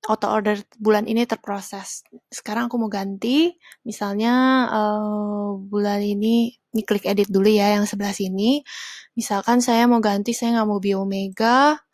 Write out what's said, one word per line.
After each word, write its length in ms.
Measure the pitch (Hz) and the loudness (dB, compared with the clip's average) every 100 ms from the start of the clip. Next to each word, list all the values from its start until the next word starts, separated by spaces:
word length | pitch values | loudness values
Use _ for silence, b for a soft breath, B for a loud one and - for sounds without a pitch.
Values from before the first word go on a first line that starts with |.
auto 240 | - 214 202 | -2 -2 0
order 320 | 214 208 208 - _ | 0 0 -4 -6 _
bulan 320 | 214 214 214 | 2 2 2
ini 160 | 226 | -2
terproses. 800 | 240 226 - 202 190 196 190 - _ - _ | -2 -4 -6 -10 -10 -14 -14 -16 _ -20 _
Sekarang 400 | - - 214 240 | -16 -8 -6 -4
aku 80 | 240 | -4
mau 160 | 220 | -4
ganti, 640 | 202 196 196 233 277 339 349 B B - | -4 -6 -6 -2 2 0 -2 B B -14
misalnya, 440 | 214 202 202 226 254 262 262 247 | -8 -4 -2 2 4 4 4 2
eh, 800 | 220 208 214 214 208 208 208 202 196 | 0 0 0 -2 -4 -4 -4 -4 -6
bulan 400 | 196 208 208 202 | -6 -2 0 0
ini, 480 | 202 202 220 233 233 - _ 226 | -2 0 2 2 0 -6 _ -6
ini 60 | |
klik 240 | 214 202 185 | -2 -2 0
edit 240 | 202 202 | 0 2
dulu 160 | 196 202 | 4 4
ya, 240 | 214 202 208 | 4 4 2
yang 80 | 208 | 0
sebelah 240 | 202 202 | -2 -6
sini. 480 | 202 190 190 214 285 B B B B B - | -4 -4 0 0 0 B B B B B -8
Misalkan 480 | - 196 208 247 | -2 -2 2 2
saya 240 | 247 233 240 | 4 4 4
mau 160 | 240 | 4
ganti, 320 | 214 202 202 233 | 4 0 -2 -2
saya 240 | 233 233 | 0 0
nggak 80 | 214 | 0
mau 80 | 208 | 0
Biomega 1040 | 196 196 196 196 196 190 226 247 294 302 _ | 0 -2 -2 -4 -6 0 2 6 4 2 _